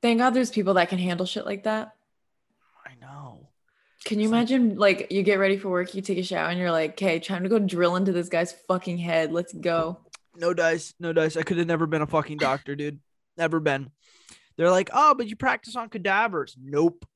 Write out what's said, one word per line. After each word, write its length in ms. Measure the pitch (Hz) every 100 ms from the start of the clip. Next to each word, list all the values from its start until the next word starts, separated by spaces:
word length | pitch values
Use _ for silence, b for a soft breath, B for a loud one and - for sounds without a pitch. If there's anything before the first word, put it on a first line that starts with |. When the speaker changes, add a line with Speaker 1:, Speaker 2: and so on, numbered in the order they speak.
Speaker 1:
Thank 180 | 240 226
God 120 | 247
there's 200 | 247 233
people 220 | - 190
that 160 | 185 170
can 100 | 185
handle 260 | 180 175 185
shit 200 | 214 -
like 180 | 202
that. 320 | 202 220 220 _ _ _ _ _ _ _ _ _ -
Speaker 2:
I 100 | 127
know. 480 | 131 143 139 117 139 _ _ _ _ _
Speaker 1:
Can 160 | - 208
you 60 | 214
Speaker 2:
It's 60 |
like 160 | 233 233
Speaker 1:
imagine, 280 | 262 240 196
like, 300 | 202 185 -
you 140 | 190
get 120 | 190 196
ready 160 | 196 196
for 140 | 196
work, 240 | 180 180 196
you 60 |
take 160 | 190 180
a 60 |
shower, 260 | 180 180 160
and 100 | 175
you're 120 | 180
like, 200 | 165 156
"Okay, 260 | - 185 165
time 240 | 165 175
to 60 | 185
go 100 | 220
drill 360 | 196 175 175 180
into 160 | 196
this 160 | 175 175
guy's 240 | 170 175
fucking 460 | - _ 185 180 175
head. 340 | 170 165 160
Let's 220 | 165 175
go." 460 | 170 165 165 160 180 _ - _ -
Speaker 2:
No 180 | 170
dice, 400 | 175 165 165 - -
no 120 | 170
dice. 220 | 165 160 160
I 60 |
could 140 | 156 170
have 100 | 170
never 180 | 165 160
been 140 | 156
a 60 | 151
fucking 300 | 160 147 151
doctor, 360 | 147 135 - 143
dude. 240 | 147 143 _ _ _ -
Never 220 | 165 165
been. 320 | 156 139 135 _ b b b b b -
They're 140 | 170
like, 180 | 185 190
"Oh, 220 | - 302
but 140 | 277 233
you 80 | 214
practice 400 | 254 254 - 233
on 120 | 233
cadavers." 680 | 226 185 196 226 175 135 131
Nope. 440 | 131 147 170 170 -